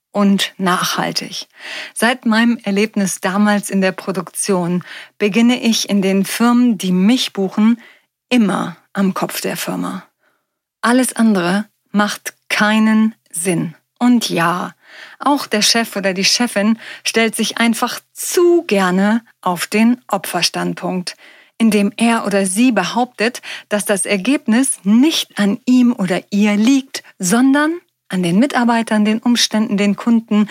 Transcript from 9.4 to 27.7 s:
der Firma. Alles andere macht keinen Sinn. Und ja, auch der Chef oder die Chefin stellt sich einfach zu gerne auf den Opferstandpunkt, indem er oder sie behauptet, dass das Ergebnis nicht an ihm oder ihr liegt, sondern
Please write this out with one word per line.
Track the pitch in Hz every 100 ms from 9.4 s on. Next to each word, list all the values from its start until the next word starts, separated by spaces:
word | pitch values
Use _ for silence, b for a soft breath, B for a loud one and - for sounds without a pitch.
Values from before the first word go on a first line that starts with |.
der | 240 196
Firma. | - 185 180 190 - _ _ _ _ _ _ _
Alles | 220 254 247 -
andere | 226 196 175 202 208 _ _
macht | 208 208 - - - -
keinen | - 208 220 220 220 220 - _
Sinn. | - 196 165 165 - _ -
Und | 247 240 -
ja, | 175 170 180 175 - B B B B
auch | - 285 -
der | 214
Chef | 196 226 220 202
oder | 190
die | 190 190
Chefin | - 240 202 208 220 B B
stellt | - 226 226 226
sich | 214 -
einfach | 233 220 233 - _
zu | - - 370 349 339 -
gerne | 196 185 185 202 233 - b
auf | 180 175 -
den | 214 226 247 -
Opferstandpunkt, | 196 - 175 - 180 180 170 180 185 175 - b b b b
indem | 226 208 202 -
er | 233 226 214
oder | 196 190
sie | 190 254
behauptet, | 202 170 220 247 - 220 - B B B
dass | 208
das | - 196 -
Ergebnis | 202 196 294 - 226 269 -
nicht | 196 226 311 311 - -
an | 202 202 -
ihm | 254 240
oder | 233 180 180 -
ihr | 202 214 208
liegt, | 220 269 269 - - B
sondern | 180 233 269 285 302